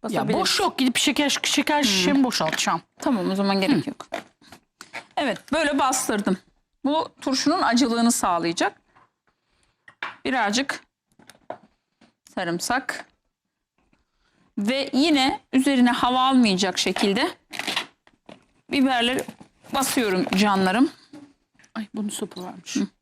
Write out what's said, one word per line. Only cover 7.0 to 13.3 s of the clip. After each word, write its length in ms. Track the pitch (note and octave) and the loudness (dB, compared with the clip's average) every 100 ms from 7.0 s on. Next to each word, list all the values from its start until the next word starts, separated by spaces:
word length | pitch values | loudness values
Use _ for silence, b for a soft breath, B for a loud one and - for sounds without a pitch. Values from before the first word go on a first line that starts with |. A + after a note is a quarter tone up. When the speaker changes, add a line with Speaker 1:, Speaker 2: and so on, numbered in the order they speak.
| - _ | -2 _
Speaker 1:
turşunun 420 | - C4 - F4+ | -4 0 0 2
acılığını 500 | D4+ A#3 B3+ A#3 A#3 | 2 2 2 2 2
sağlayacak. 680 | A#3+ G#3 E3+ E3+ F3 F4 - _ _ _ _ _ _ _ _ _ _ - _ - - | 2 0 0 -2 -2 -4 -4 _ _ _ _ _ _ _ _ _ _ -20 _ -14 -8
Birazcık 560 | C4+ B3+ G#3 A3 C#4 - _ _ _ _ - - _ - _ _ _ _ _ _ _ | -4 0 0 0 -2 -6 _ _ _ _ -20 -20 _ -18 _ _ _ _ _ _ _
sarımsak. 720 | - F3 F3 - B3 C4+ - - _ _ | -8 -4 -4 -2 -4 -4 -12 -14 _ _